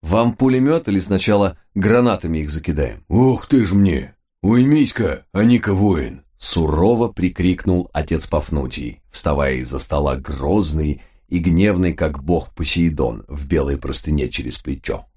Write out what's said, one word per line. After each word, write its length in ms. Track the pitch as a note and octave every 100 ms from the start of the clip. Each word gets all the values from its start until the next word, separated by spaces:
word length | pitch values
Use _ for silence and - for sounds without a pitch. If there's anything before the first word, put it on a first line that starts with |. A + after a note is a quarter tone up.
"Вам 320 | D#2+ G2+ A#2+ A#2
пулемет 540 | C3 B2+ C3+ E3 D#3+
или 100 | G2
сначала 580 | F2+ G2 - G#2 G2 - _
гранатами 640 | - G2 A#2 B2 G2+ F2 D#2+
их 120 | D2+
закидаем?" 540 | D2+ D#2 D2+ C2+ G#1+ _
"Ух 380 | G#2+ C3 - -
ты 180 | C#3
ж 80 | G#2
мне! 440 | G2 G2 D2 C2 _ _ _
Уймись-ка, 840 | F#2 A#2+ C3 D3+ C#3 - G2+ C#2 _
а 140 | G2 A2
не-ка 280 | A#2+ A2
воин!" 500 | G2 G2+ E2+ C2+ - _ _
сурово 640 | - - D#2 D2+ F#2+ A#2 A#2
прикрикнул 840 | - F2+ - F2+ F2+ - F2+ -
отец 340 | D#2 D2+ D#2+ -
Пафнутий, 760 | D#2+ D2 D#2 C2 C2 A#1+ - _
вставая 460 | - - C#2+ C#2 C2
из-за 240 | B1 C2
стола 380 | - D2 C#2+ C2
грозный 840 | C2 C2+ C#2 G2 F2 D2+ D2+ C2+ - _ _
и 60 | F2
гневный, 540 | E2+ E2+ G#2 F#2 F2+
как 300 | - E2 C#2
бог 300 | C#2 E2+ -
Посейдон, 720 | - D#2 - E2+ D2 B1+ A1+ -
в 200 | C2+ C#2
белой 300 | D#2+ C#2 C#2
простыне 520 | C2+ C2+ - D2+ C2+
через 300 | - B1 -
плечо. 480 | - - - G1+ -